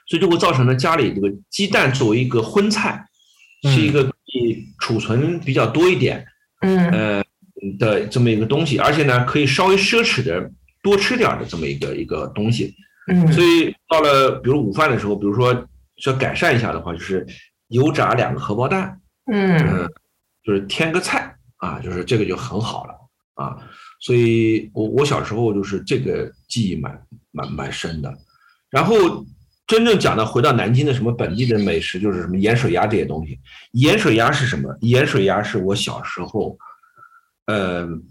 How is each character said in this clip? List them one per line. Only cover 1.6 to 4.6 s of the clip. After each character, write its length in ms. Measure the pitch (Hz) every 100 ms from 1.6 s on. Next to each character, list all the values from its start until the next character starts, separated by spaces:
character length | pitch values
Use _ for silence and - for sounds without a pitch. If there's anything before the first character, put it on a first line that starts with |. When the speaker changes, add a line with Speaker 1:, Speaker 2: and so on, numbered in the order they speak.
| 202
Speaker 1:
蛋 260 | 226 147
作 160 | 131 123
为 100 | 110
一 100 | 127
个 140 | 120
荤 280 | 110 208 208
菜， 360 | 208 - - - _ _ _ _ _
Speaker 2:
嗯。 80 | 139
Speaker 1:
是 80 | 135
一 100 | 147
个 140 | 143
可 80 | 131 - -
以 320 | 127 117 110